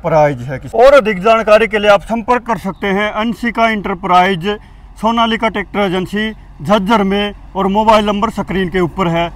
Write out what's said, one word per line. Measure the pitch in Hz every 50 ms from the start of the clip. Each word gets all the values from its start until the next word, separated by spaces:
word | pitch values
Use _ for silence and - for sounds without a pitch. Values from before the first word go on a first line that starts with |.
| -
प्राइस | 170 156 156 151 147 143 120
है। | 120 131 143 127 139 131 -
और | 226 240 277 285
अधिक | 277 208 214 214 180
जानकारी | 175 226 226 226 214 214 208 220 220
के | 202 208 214
लिए | 202 208
आप | 202 202 -
संपर्क | - 214 233 208 254 247 247 240
कर | 233 233 170
सकते | - 196 185 - - 202
हैं | 190 196 208 214 -
अंशिका | 214 220 240 220 - - 233 220 233 226 226
इंटरप्राइज, | 220 208 170 202 196 175 190 185 180 180 180 196 196 170 160 208 208 214 - - - - - - -
सोनालिका | - - 220 233 233 233 226 220 202 - 220
ट्रैक्टर | 175 175 165 - - 196
एजेंसी, | 208 190 170 185 185 - - 208 214 220 214 - - - - - 151
झज्जर | 139 208 220 190 185 233 214 202
में। | 196 196 202 208 208 202 - - -
और | - 185 196 196
मोबाइल | 196 208 220 214 220 214 208
नंबर | 208 208 202 202 226
स्क्रीन | - - 175 - 165 190 190 170
के | 165 185
ऊपर | 180 156 - 190 190 170
है। | 165 170 170 170 -